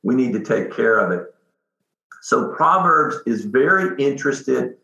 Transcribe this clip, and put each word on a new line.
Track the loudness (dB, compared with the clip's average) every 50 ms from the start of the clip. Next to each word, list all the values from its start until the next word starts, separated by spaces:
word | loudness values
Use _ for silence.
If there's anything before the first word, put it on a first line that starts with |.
| 0
We | 0 0
need | 0 0 0 -2
to | -4
take | -2 -2 -2 -2 -2 -4 -4
care | 0 2 2 4
of | 2 2 0
it. | -2 -4 -6 -10 _ _ _ _ _ _ _ _ _ _ _ _ _ _ _ _ -20 -20 -4
So | 0 0 0 0 -2 -2
Proverbs | 0 2 2 2 2 2 2 2 2 2 0 -4 -6 -4
is | -4 -4 -2 -4
very | 0 2 2 4 4 2 2 0 -2 -2 0 0
interested | 0 0 0 -2 -2 -2 -2 -2 -2 -2 -2 -2 -4 -8 _